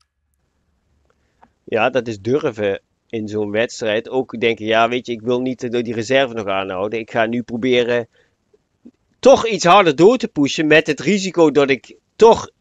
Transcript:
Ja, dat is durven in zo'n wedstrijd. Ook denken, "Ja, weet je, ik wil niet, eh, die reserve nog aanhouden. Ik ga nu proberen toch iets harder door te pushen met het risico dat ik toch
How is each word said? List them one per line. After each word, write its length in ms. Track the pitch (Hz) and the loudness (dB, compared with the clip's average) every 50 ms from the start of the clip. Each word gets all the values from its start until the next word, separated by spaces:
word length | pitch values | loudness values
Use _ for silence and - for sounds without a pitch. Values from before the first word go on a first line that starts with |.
| _ _ _ _ _ _ _ _ _ _ _ _ _ _ _ _ _ _ _ _ _ _ _ _ _ _ _ _ _ _ _ _ _ | _ _ _ _ _ _ _ _ _ _ _ _ _ _ _ _ _ _ _ _ _ _ _ _ _ _ _ _ _ _ _ _ _
Ja, 260 | - 113 110 107 113 | -6 -2 -2 -2 0
dat 180 | - 131 113 120 | 0 -2 -4 -4
is 120 | 113 101 | -10 -8
durven 600 | 95 110 127 151 156 147 110 110 104 101 98 - - _ _ _ _ _ | -4 -4 -2 -2 -2 -4 -4 -2 -2 -2 -2 -4 -8 _ _ _ _ _
in 200 | - 113 107 104 | -10 -10 -8 -6
zo'n 220 | 104 107 104 104 | -6 -6 -6 -4
wedstrijd. 580 | 101 107 117 123 - - 123 110 104 113 117 113 | -2 -2 -4 -4 -6 -6 -4 -2 -2 -4 -4 -4
Ook 320 | 117 131 131 - - 117 | -6 -6 -6 -6 -8 -4
denken, 240 | 110 117 113 110 107 | -2 -2 -2 -2 -4
"Ja, 220 | 107 110 110 117 117 | 0 2 2 2 2
weet 180 | 123 127 120 | 0 -4 -6
je, 60 | - 120 | -8 -10
ik 80 | 110 | -10
wil 200 | 107 117 123 123 | -4 -4 -4 -2
niet, 220 | 127 131 127 - 131 | -2 -4 -6 -6 -8
eh, 200 | 123 113 120 120 | -6 -4 -4 -4
die 120 | 110 117 | -4 -6
reserve 400 | 113 110 101 131 135 139 123 117 | -8 -4 0 0 0 0 0 -4
nog 120 | 113 104 | -8 -6
aanhouden. 520 | 98 95 95 98 95 95 92 98 107 110 113 | -4 -4 -4 -4 -6 -6 -6 -6 -4 -6 -8
Ik 120 | 113 - | -8 -6
ga 160 | - 123 113 | -2 -2 -2
nu 160 | 110 117 123 120 | 0 -2 -6 -6
proberen 640 | - 117 120 107 131 123 123 120 113 120 120 117 - _ _ _ _ _ _ _ _ _ _ _ _ _ _ _ - _ _ _ _ _ _ | -6 -8 -6 -2 0 0 2 0 0 -2 -4 -4 -6 _ _ _ _ _ _ _ _ _ _ _ _ _ _ _ -20 _ _ _ _ _ _
toch 280 | - 247 277 - - | 4 6 6 6 4
iets 180 | 226 220 175 - | -4 -4 -2 2
harder 320 | 175 - 208 202 165 143 | 4 4 6 4 4 2
door 200 | 131 170 202 254 | 4 4 4 4
te 120 | 254 - - | 4 -2 -6
pushen 380 | - 151 143 135 - - 160 | -2 -2 -2 -2 -2 -2 0
met 200 | 151 151 156 156 | 4 4 4 4
het 140 | - 147 - | 2 -4 -4
risico 500 | 131 143 202 202 190 190 160 170 165 156 | -2 -2 -2 -2 -2 -4 2 2 2 4
dat 200 | 135 147 143 135 | 4 2 2 2
ik 260 | 135 123 - - - _ _ _ _ | 0 -2 -4 -14 -20 _ _ _ _
toch 340 | _ 214 233 214 - - - _ _ | _ 6 6 6 4 0 -10 _ _